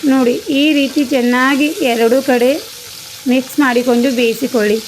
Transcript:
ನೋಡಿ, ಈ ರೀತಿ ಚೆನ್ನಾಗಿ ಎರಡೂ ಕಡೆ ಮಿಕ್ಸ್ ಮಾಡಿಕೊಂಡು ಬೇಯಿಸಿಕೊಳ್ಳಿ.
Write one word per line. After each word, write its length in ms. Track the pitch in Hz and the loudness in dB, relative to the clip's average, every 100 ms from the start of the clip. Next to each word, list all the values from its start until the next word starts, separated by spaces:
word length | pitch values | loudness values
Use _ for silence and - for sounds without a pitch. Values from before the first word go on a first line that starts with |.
| 294 | 2
ನೋಡಿ, 240 | 262 240 247 403 277 | 2 2 0 -2 0
ಈ 20 | 302 294 | 2 2
ರೀತಿ 220 | 269 294 262 277 | 0 -2 0 0
ಚೆನ್ನಾಗಿ 520 | 240 247 262 277 302 415 269 | 0 2 2 2 0 0 -2
ಎರಡೂ 260 | 233 226 262 269 | 2 2 2 2
ಕಡೆ 200 | 247 247 311 - - - - - - 269 | 2 2 0 -6 -18 -18 -18 -18 -10 -2
ಮಿಕ್ಸ್ 260 | 254 254 - | -2 0 0
ಮಾಡಿಕೊಂಡು 460 | 269 247 247 240 254 247 | 2 2 2 2 2 0
ಬೇಯಿಸಿಕೊಳ್ಳಿ. 600 | 233 226 254 240 208 226 | 0 -2 -2 0 0 -2